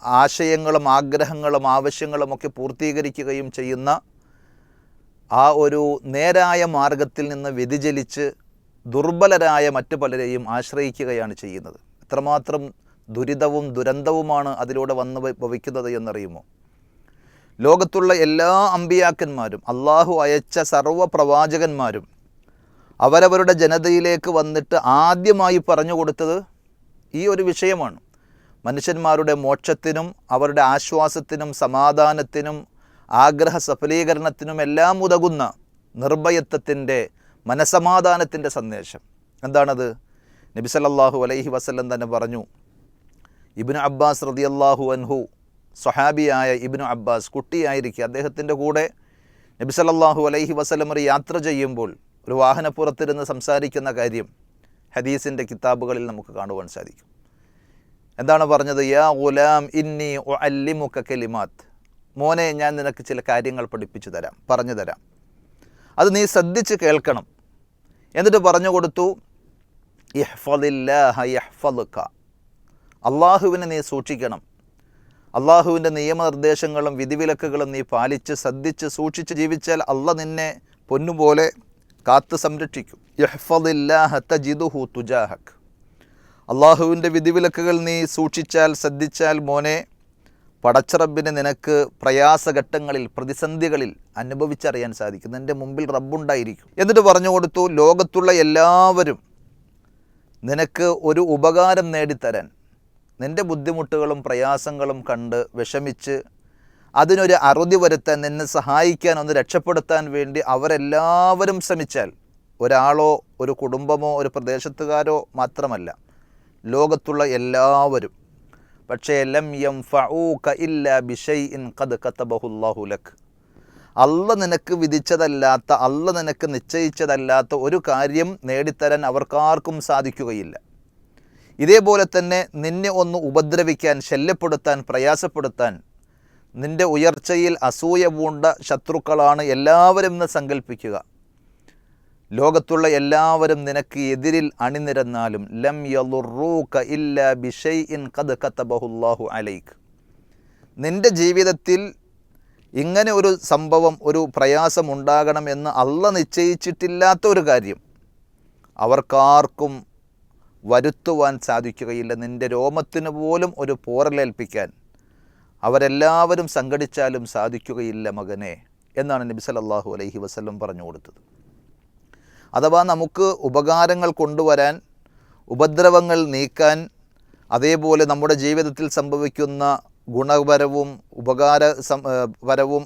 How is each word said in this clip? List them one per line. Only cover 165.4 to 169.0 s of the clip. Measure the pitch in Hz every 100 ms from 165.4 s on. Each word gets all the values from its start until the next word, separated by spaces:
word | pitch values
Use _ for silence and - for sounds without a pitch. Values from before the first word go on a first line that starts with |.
| _ _
അവരെല്ലാവരും | 107 131 139 139 151 165 170 175 165
സംഘടിച്ചാലും | - 131 143 147 - 135 127 117
സാധിക്കുകയില്ല, | 113 110 117 - 123 117 107 107
മകനെ, | 101 98 101 101 85 _ _ _
എന്നാണ് | -